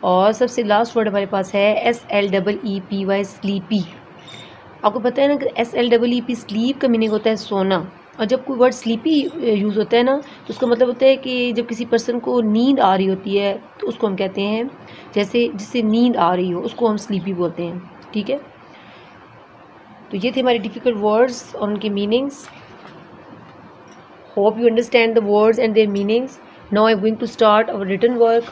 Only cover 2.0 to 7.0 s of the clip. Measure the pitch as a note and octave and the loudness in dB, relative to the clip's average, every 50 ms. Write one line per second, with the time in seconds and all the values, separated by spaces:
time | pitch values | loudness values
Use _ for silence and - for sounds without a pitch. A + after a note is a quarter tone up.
2 | - - - G3+ G3+ G3+ F#3 G3 F3+ G3 G#3 G#3 - A3 G3 G3 F#3+ - G3+ G3 | -4 -2 -2 0 0 2 0 0 0 -2 -4 -4 -4 -6 -6 -6 -6 -6 -6 -4
3 | G3 F#3+ G3 G3 G3+ G3 - - - G3 G3+ G3 F#3+ - A3 G#3 F3 - - - | -2 -2 0 -2 -2 -4 -8 -8 -6 -4 -4 -4 -4 -2 -2 -2 -2 -4 -10 -20
4 | - - - - - - - - - - - - - - - - - G#3+ G#3 B3 | -20 -20 -20 -20 -20 -20 -20 -20 -20 -20 -20 -20 -20 -20 -20 -2 -2 -2 -2 0
5 | G#3 B3 B3 C#4 C#4 C#4 D4 C#4 - - - - A#3+ A#3+ - A#3+ A#3+ A#3+ A#3+ A#3 | -4 -2 0 2 2 2 2 0 -2 -4 -2 -4 -6 -4 -2 -2 0 2 2 2
6 | A3+ A#3+ A#3+ B3 A#3 B3 B3 A#3 - - G3 G#3+ A3+ B3 C#4 C#4 - C4 A#3 A3+ | 2 2 0 -2 -2 -4 -8 -8 -8 -8 -4 -2 -2 -2 -2 0 0 2 2 2